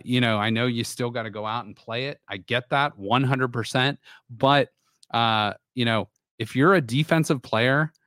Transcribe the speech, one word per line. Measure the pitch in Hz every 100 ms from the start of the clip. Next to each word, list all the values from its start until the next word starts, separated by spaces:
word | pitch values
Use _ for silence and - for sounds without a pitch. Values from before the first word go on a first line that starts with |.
you | - 123
know, | 120 107
I | 107
know | 113 123
you | 117
still | 113 - 120
gotta | 120 110
go | 107 107
out | 117
and | 104
play | - - 117 135
it. | - -
I | 101
get | - 120 -
that | 139 147 -
one | 98 123
hundred | 131 131 127
percent. | 120 107 131 131 147 - - -
But, | 113 135 143 123 _ _ _ -
uh, | 117 117 110 104 98 _
you | 127 117
know, | 113 101 _ _ -
if | 110
you're | 127 156
a | 190
defensive | 120 131 151 165 151 143
player | - 110 123 139 151 _